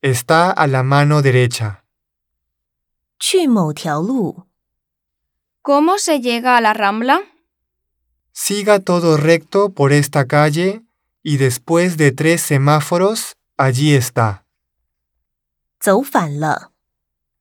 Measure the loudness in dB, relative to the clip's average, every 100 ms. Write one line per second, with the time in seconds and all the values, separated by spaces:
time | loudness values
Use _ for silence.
0 | -2 -4 0 2 2 2 0 0 0 2
1 | 2 2 2 2 0 -2 -8 -10 _ _
2 | _ _ _ _ _ _ _ _ _ _
3 | _ _ -2 0 2 2 0 -4 -6 -4
4 | -4 -4 -4 -8 -18 _ _ _ _ _
5 | _ _ _ _ _ _ -2 2 2 0
6 | -2 -2 -2 -4 0 2 2 0 -2 -2
7 | 0 -2 -2 _ _ _ _ _ _ _
8 | _ _ _ -12 -6 -4 0 0 2 0
9 | 2 2 2 2 2 -2 -2 0 2 2
10 | 0 -2 0 2 0 0 -4 -4 _ _
11 | _ _ -6 0 0 -2 -2 0 0 2
12 | 0 2 0 0 0 0 2 0 0 0
13 | 0 -2 -8 -16 _ _ -2 2 2 2
14 | 0 -2 -2 -4 _ _ _ _ _ _
15 | _ _ _ _ _ _ _ _ -2 0
16 | 0 -4 -4 -4 -4 -4 -8 _ _ _
17 | _ _ _ _